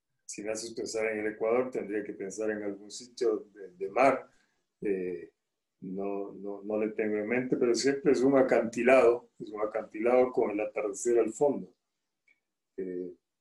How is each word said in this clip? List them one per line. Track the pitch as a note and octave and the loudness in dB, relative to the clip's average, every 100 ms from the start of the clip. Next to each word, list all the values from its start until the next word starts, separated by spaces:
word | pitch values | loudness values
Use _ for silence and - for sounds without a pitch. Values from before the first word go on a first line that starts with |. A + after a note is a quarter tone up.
| _ _ - | _ _ -16
si | - | -10
me | G#2 | -8
haces | A2 A#2 | -8 -8
pensar | A2+ G#2 A2+ A2 | -10 -6 -2 -2
en | G#2+ G#2+ | -2 -4
el | |
Ecuador, | G#2 A2 B2 B2+ | -2 2 2 0
tendría | A#2 G2 G#2 G2+ | -4 -4 -6 -6
que | |
pensar | - F#2+ G#2+ A2 | -8 -8 -4 -4
en | G#2 | -4
algún | G#2 G2 G#2 | -6 -8 -12
sitio | - B2 - A#2+ G#2 - | -16 -16 -2 0 0 -6
de, | G#2 F#2 F2+ | -18 -18 -10
de | G2 | -4
mar. | G#2+ C3+ - - _ _ _ _ _ | 2 4 2 -6 _ _ _ _ _
Eh, | G#2+ F#2+ F2+ E2+ - _ _ _ _ _ | -4 -2 -4 -8 -12 _ _ _ _ _
no, | F#2+ F#2+ G2+ G2+ G2+ | -10 -6 -6 -6 -8
no, | G2 G2+ G2+ | -10 -12 -10
no | G2+ G#2+ | -4 -2
le | A2 | -2
tengo | A2 G#2+ G#2+ | -2 -2 -2
en | G#2 | -2
mente, | B2 B2+ - | -2 -2 0
pero | B2 A2+ | 2 2
siempre | C3 C#3 D3+ | 0 2 2
es | B2 | 4
un | C3+ C#3 | 6 6
acantilado, | - A#2+ A2+ B2 B2 C3 A#2 A#2+ - - | 6 4 2 2 6 8 8 4 -2 -16
es | A2 | -12
un | G#2 | -6
acantilado | G#2+ G#2+ G#2 G#2+ A#2 B2+ B2+ | -4 -4 -8 -2 4 4 4
con | B2+ A2 | 2 0
el | G#2 | 0
atardecer | G#2+ - G#2+ F#2+ A#2+ A#2 | -4 -4 -4 -2 2 2
al | A2 | 2
fondo, | - C#3+ G#2+ F2+ _ _ _ _ _ _ _ _ _ _ - | 2 0 0 -8 _ _ _ _ _ _ _ _ _ _ -10
eh, | F#2 F2+ F2+ - _ _ | -8 -8 -10 -12 _ _